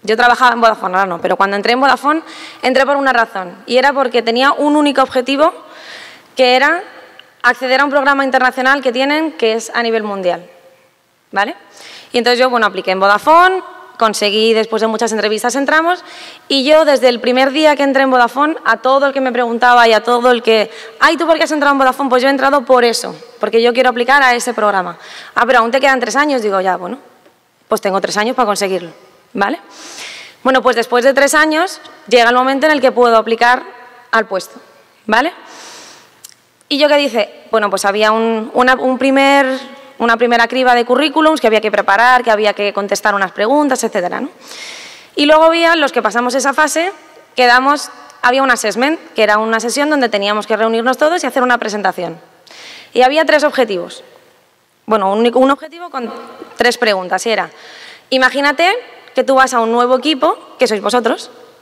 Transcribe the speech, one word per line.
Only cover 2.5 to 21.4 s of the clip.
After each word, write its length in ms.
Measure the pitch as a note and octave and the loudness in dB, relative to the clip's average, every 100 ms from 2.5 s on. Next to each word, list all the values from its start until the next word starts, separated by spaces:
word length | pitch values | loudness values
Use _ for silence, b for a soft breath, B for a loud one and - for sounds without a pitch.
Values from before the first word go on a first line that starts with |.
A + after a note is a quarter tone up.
| B | B
entré 240 | B3 C4 | -2 0
por 120 | C4+ C#4+ | 0 0
una 180 | C4+ | 0
razón. 500 | B3 A3+ G3 F3+ F#3+ | 0 0 -4 -12 -16
Y 140 | - A#3+ | -2 0
era 160 | C#4 | 2
porque 260 | C4+ C4 A#3+ | 0 -2 -2
tenía 320 | A3+ A#3 C4+ | -2 0 0
un 240 | - D4 D4 | 0 0 2
único 240 | D4 C4+ | 2 0
objetivo, 540 | C4 C4 B3 C#4 D#4 - - B B B B B B - | 0 -2 -4 0 0 -2 -20 B B B B B B 0
que 180 | B3+ | 2
era 280 | B3+ C#4 E4+ G4+ - - - - _ | 4 2 0 -6 -20 -20 -20 -20 _
acceder 400 | A#3+ B3 C4 C4 | -2 -2 -2 0
a 40 | C#4+ | 2
un 40 | |
programa 340 | C#4+ C4+ C#4 | 0 0 0
internacional 580 | C#4 C4 B3+ B3 B3+ C#4 | 0 0 0 0 0 0
que 100 | C4 | -2
tienen, 400 | A#3+ C4+ D4 D#4+ | -2 -2 -2 -4
que 220 | D4 A3+ | -2 -2
es 180 | A3 A3 | -2 -6
a 80 | - | -6
nivel 200 | A#3 A3+ | -2 -2
mundial, 440 | G#3+ G3 F3+ E3+ F3 - _ _ _ _ _ _ _ | -4 -4 -4 -4 -10 -20 _ _ _ _ _ _ _
¿vale? 260 | G3+ G#3 - - B B B B | -6 -4 -6 -18 B B B B
Y 60 | B3 | -4
entonces 200 | A#3 A#3+ | 0 0
yo, 120 | B3+ | 0
bueno, 160 | A#3+ G#3+ | 0 -2
apliqué 240 | F#3+ G3 | -2 -4
en 100 | F#3+ | 0
Vodafone, 600 | G3 G#3 D4 E4 F4+ F#4 - - - - | 2 2 4 4 4 0 -8 -20 -20 -4
conseguí, 560 | A3 G#3 G#3 G#3 A3 | -2 0 -2 0 0
después 260 | A3 A3 A3 | 0 0 -2
de 60 | A3 | -2
muchas 260 | A3 A#3 | -2 -4
entrevistas 420 | G#3+ G#3 G#3+ B3 A#3+ | -2 -4 -2 -4 -2
entramos, 460 | C#4 D4+ E4 F4+ - B B B _ | 0 0 0 -4 -8 B B B _
y 160 | C#4 | -2
yo 220 | C4 D#4 D4+ | 2 4 4
desde 240 | C4+ B3 | 2 2
el 100 | A#3+ | 0
primer 300 | A#3 B3 C4+ | -2 0 0
día 260 | C4+ D#4 C#4+ | 2 0 2
que 60 | |
entré 200 | C#4 C4+ | 0 0
en 80 | C4+ | 2
Vodafone, 460 | B3+ A#3+ B3+ D4 D#4+ | 2 0 0 -2 -2
a 140 | - A3 | -2 -2
todo 260 | B3+ C4+ | 0 2
el 80 | C#4 | 0
que 80 | C4+ | -2
me 100 | C4 | -4
preguntaba 560 | A#3+ A#3+ A#3 B3 A#3+ A#3 | -2 -4 0 4 6 6
y 60 | |
a 100 | A3 | 2
todo 280 | A3 A#3+ B3 | 2 0 2
el 120 | A#3+ | 2
que, 280 | A3+ A3 G#3+ B B B | 2 0 0 B B B
"Ay, 180 | C#4+ D#4+ | 0 0
¿tú 80 | E4 | 0
por 100 | |
qué 80 | D#4 | 0